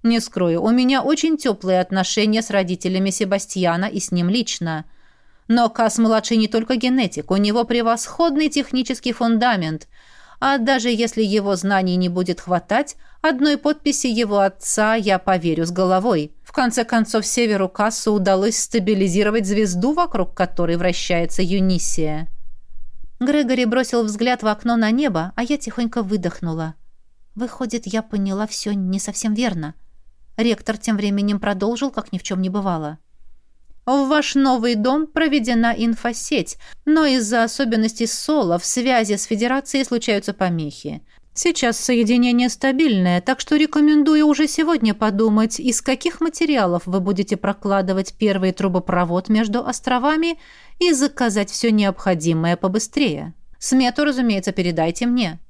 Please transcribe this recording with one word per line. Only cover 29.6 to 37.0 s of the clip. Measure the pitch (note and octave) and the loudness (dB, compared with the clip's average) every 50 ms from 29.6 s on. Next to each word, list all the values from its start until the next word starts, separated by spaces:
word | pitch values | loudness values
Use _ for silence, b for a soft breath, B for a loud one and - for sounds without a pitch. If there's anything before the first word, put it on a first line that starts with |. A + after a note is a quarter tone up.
| D#3 D3+ D#3+ - - - - - - - - _ - - - | -8 -8 -12 -14 -20 -20 -20 -20 -20 -20 -20 _ -20 -14 -4
Ректор | - A3+ A#3 A3 G#3 - - A3 | 0 0 0 0 0 -2 -6 -6
тем | G#3+ - - A3 | -4 -2 -2 -2
временем | G3+ G#3 G3+ G3 G3+ G3+ G#3 G#3 G3+ | 0 0 0 0 0 0 0 -2 -2
продолжил, | - G3+ G3+ F#3 G3+ G#3 A#3+ A3+ C#4 C4+ | -2 -2 -2 0 0 -2 -2 -2 -4 -4
как | - - G#3+ - | -4 -6 -8 -6
ни | - F3+ | -8 -8
в | |
чем | - - G3 F3+ | -6 -6 -4 -2
не | F#3 F#3 | -2 -2
бывало. | F#3 G#3 G3 G3 F3 D#3+ D#3 D3 D#3 D#3 _ _ - - - - - - _ - - _ - - - - _ | -2 -2 -2 -2 -2 -2 -4 -8 -10 -12 _ _ -20 -20 -18 -18 -18 -20 _ -20 -20 _ -20 -20 -20 -10 _
"В | - C4 C#4 C#4 C4+ | 0 2 2 2 2
ваш | D4+ D4+ D4 - - | 2 0 0 2 2
новый | C#4 C4+ C4+ B3+ B3 A3 B3 A#3+ | 2 4 4 2 2 2 0 0
дом | G#3+ G#3 B3+ C4 D4+ D#4 | 2 2 2 2 0 0
проведена | D4+ - D#4 D#4+ D#4 C4+ D4 A3 A#3+ A#3+ A#3 A#3 A#3 A3+ | -2 0 0 0 2 2 0 0 0 0 2 2 2 0
инфосеть, | - A3+ A#3 A3+ - - A#3+ A#3 - - - D#4 B3 E3 - - B B B B B - | 0 -2 -2 -2 -2 -4 -6 -6 -6 -6 -2 -2 -2 -2 -4 -8 B B B B B 0
но | D4 D4+ D#4+ | 2 2 4